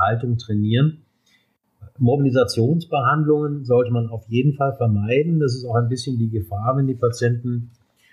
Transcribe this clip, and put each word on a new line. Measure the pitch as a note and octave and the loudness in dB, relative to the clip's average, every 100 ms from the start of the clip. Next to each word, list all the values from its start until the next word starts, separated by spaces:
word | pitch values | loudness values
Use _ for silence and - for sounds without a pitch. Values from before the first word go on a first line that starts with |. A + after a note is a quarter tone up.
Haltung | F#2+ A#2 B2 A#2 | 2 0 -2 -4
trainieren. | - G#2 G#2 A#2 D3+ D#3 _ _ _ _ _ _ _ _ - - | -2 -2 2 2 2 0 _ _ _ _ _ _ _ _ -20 0
Mobilisationsbehandlungen | A#2+ C#3 C#3 B2 A#2+ - A#2 E3+ E3 D3 B2+ D3+ D3+ D3+ D3+ D3 | 2 2 2 2 2 2 0 0 -2 -2 0 2 2 2 0 -4
sollte | B2 B2 A#2+ | 0 2 2
man | A#2 A2+ | 0 -2
auf | A2+ - | -6 -4
jeden | A#2 C#3+ | 0 2
Fall | C#3 C#3 | 2 -2
vermeiden. | - A#2 G#2 G#2 C3 D#3+ E3 | 0 0 0 2 0 2 2
Das | C#3+ | 0
ist | B2 | -2
auch | B2 | -2
ein | A2+ A#2+ | -2 0
bisschen | B2+ - B2 | -2 -4 -2
die | A2+ | -2
Gefahr, | A2 G2 G2+ A#2 C3+ | -4 -6 -6 -2 0
wenn | C3+ | 0
die | |
Patienten, | A#2+ A#2+ A#2 A#2+ A#2+ B2 A#2+ A#2 - _ _ _ | 0 -2 0 0 0 -4 -6 -8 -14 _ _ _